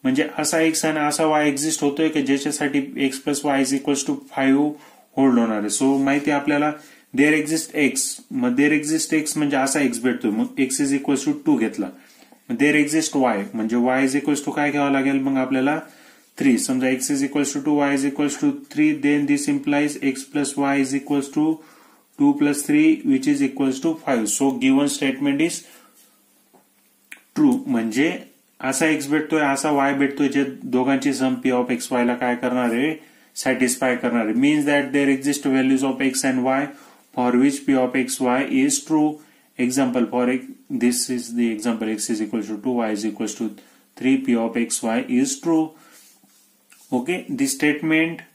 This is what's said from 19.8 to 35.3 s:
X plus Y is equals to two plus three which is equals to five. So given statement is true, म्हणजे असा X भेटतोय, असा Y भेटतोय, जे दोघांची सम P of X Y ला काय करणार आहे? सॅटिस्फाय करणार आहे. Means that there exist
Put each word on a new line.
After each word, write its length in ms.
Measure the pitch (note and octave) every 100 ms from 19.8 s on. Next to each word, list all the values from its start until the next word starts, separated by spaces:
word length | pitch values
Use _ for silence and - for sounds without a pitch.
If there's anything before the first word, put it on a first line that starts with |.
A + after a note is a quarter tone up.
| D3 - C#3
X 140 | C3 -
plus 200 | D3 C3+ -
Y 180 | C#3 C#3
is 120 | C3
equals 340 | C#3 - C#3+ C#3 D3+
to 80 | D#3 D#3+ - - - _ _ -
two 140 | C#3+ C#3+
plus 220 | D3 C#3+ -
three 340 | D3 D#3 D3+
which 220 | - C3 C#3
is 80 | C#3 C3+
equals 320 | C3 C3+ B2+
to 80 | E3 D#3
five. 220 | - B2 G#2+
So 180 | - C3+ B2
given 300 | C3 C3+ C#3+ -
statement 440 | C#3 C3 C#3+ C#3 E3
is 100 | - - - _ _ _ _ _ _ _ _ _ _ _ _ _ - _
true, 200 | - D3 A#2+ -
म्हणजे 440 | A#2 A2+ A#2 E3 - - _ _ _
असा 260 | C3 C3 D#3+
X 160 | D3+ C3+
भेटतोय, 320 | D3+ D3+ D#3
असा 300 | C#3+ C#3 D#3 C#3+
Y 160 | C#3 C#3
भेटतोय, 300 | C#3 - C#3
जे 160 | C#3 C3 - C3
दोघांची 380 | B2+ C3 C3+ C#3
सम 220 | B2+ C3 B2
P 60 | C3 B2
of 140 | B2 A#2+
X 140 | -
Y 120 | B2
ला 100 | A#2+ B2
काय 140 | B2+
करणार 380 | B2 B2 B2 A#2+
आहे? 200 | A#2 D3+ D#3 - _ _ -
सॅटिस्फाय 520 | C3+ B2+ B2+ - C3
करणार 300 | A#2+ A#2+ A#2
आहे. 80 | G#2+ A2+
Means 200 | C#3+ D3+ C#3+
that 240 | C#3+ C3
there 180 | C#3 C#3
exist 340 | C3+ C3+